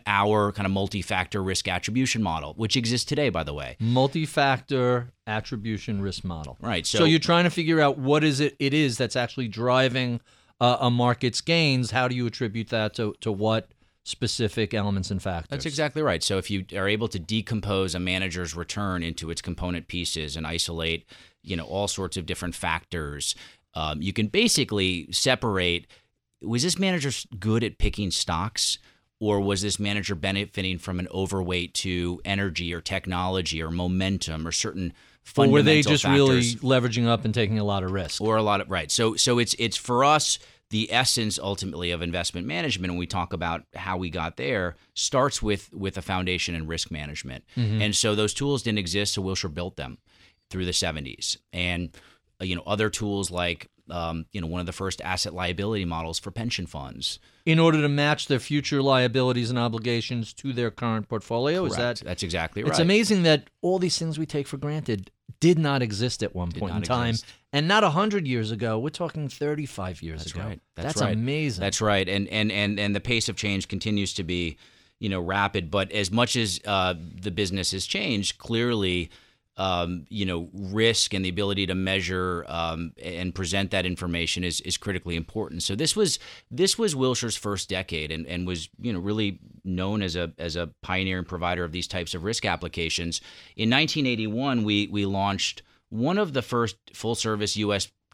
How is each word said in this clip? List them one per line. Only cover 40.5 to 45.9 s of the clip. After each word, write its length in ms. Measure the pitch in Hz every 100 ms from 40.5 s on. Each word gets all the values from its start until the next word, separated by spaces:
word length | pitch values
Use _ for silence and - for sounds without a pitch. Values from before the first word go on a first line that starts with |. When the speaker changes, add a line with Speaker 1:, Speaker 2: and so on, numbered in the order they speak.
| _ -
Speaker 1:
the 220 | 107 113
essence 440 | 117 131 123 107 -
ultimately 540 | 92 98 95 76 87
of 100 | 85
investment 460 | 85 87 85 87 104
management, 460 | 170 156 98 92
when 60 | 87
we 60 | 87
talk 280 | 95 85
about 300 | 85 85 85 - 87
how 220 | 92 92
we 120 | 90
got 280 | 85 80 -
there, 400 | 135 110 90 - _
starts 480 | - - 131 135 -
with, 300 | 110 98 -
with 240 | - 95